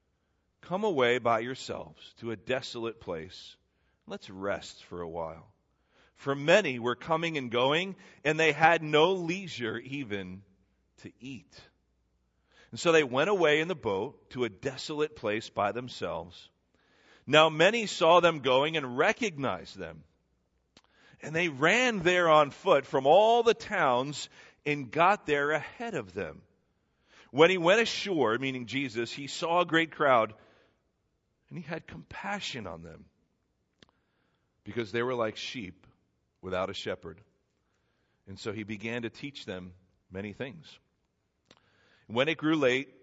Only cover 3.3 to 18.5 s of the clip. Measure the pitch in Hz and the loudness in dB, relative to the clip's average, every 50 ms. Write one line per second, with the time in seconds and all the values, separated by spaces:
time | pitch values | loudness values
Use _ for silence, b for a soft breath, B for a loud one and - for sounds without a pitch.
3.3 | - - - - - _ _ _ _ _ _ _ _ _ _ - - - - - | -16 -20 -20 -20 -20 _ _ _ _ _ _ _ _ _ _ -16 -16 -14 -14 -16
4.3 | 95 95 98 101 92 - - - - - - - 95 87 85 82 82 85 82 80 | -12 -8 -4 -4 -4 -4 -6 -14 -20 -20 -18 -14 -12 -12 -10 -8 -8 -8 -8 -8
5.3 | 80 82 - _ _ _ _ _ _ b b b b b b b b - - 143 | -10 -14 -20 _ _ _ _ _ _ b b b b b b b b -10 -6 -6
6.3 | 139 139 143 160 180 214 190 143 127 120 113 123 120 - - 160 160 160 170 165 | -4 -2 2 4 4 4 4 0 -4 -4 -4 -4 -4 -4 -4 -4 -2 -2 -2 -4
7.3 | 160 143 127 117 117 120 127 139 151 170 190 196 190 B B B B B B 147 | -4 -6 -6 -2 0 0 2 2 2 0 -2 -4 -10 B B B B B B -2
8.3 | 156 156 160 156 143 151 165 165 170 165 156 151 151 147 160 185 196 185 170 160 | 0 2 2 2 2 4 4 4 4 4 0 2 4 4 4 4 2 -2 -4 -6
9.3 | 180 202 190 147 110 117 120 113 104 117 - 131 135 143 131 101 104 98 92 90 | -6 -6 -8 -10 -8 -6 -6 -6 -6 -6 -8 -10 -10 -10 -8 -6 -6 -8 -8 -10
10.3 | 92 98 101 _ _ _ _ _ _ _ _ _ _ _ - 92 - _ 117 135 | -14 -16 -18 _ _ _ _ _ _ _ _ _ _ _ -20 -20 -20 _ -18 -16
11.3 | 135 101 - _ - - - _ _ _ _ _ _ _ _ _ _ _ _ _ | -16 -16 -18 _ -20 -20 -20 _ _ _ _ _ _ _ _ _ _ _ _ _
12.3 | _ _ b b b b b b 120 117 - 170 160 160 147 120 123 135 160 202 | _ _ b b b b b b -10 -4 0 4 4 4 4 2 2 0 2 2
13.3 | 214 180 165 151 147 156 160 180 185 131 113 110 98 95 113 147 - _ _ - | 2 4 4 4 4 2 0 -2 -4 -4 -4 -4 -2 -2 -4 -6 -8 _ _ -12
14.3 | - 127 120 110 95 - 131 127 131 - - - 151 147 151 151 151 - 123 107 | -6 -4 -4 -4 -6 -6 -8 -8 -8 -8 -10 -8 -4 -4 -4 -4 -6 -6 -4 -4
15.3 | 104 113 - - - 110 104 101 104 123 127 120 - - 101 87 85 82 85 90 | -2 -4 -6 -6 -4 -2 -2 -2 -2 -4 -10 -10 -10 -8 -8 -6 -6 -8 -10 -12
16.3 | - - - _ _ _ _ _ b b b b b b b b b b b 123 | -18 -20 -20 _ _ _ _ _ b b b b b b b b b b b 4
17.3 | 143 156 160 160 156 156 165 202 226 233 214 - - - 175 160 175 180 170 170 | 6 6 6 6 6 6 4 4 4 2 -4 -4 -2 2 6 8 8 8 8 6
18.3 | 165 143 117 135 | 2 2 0 2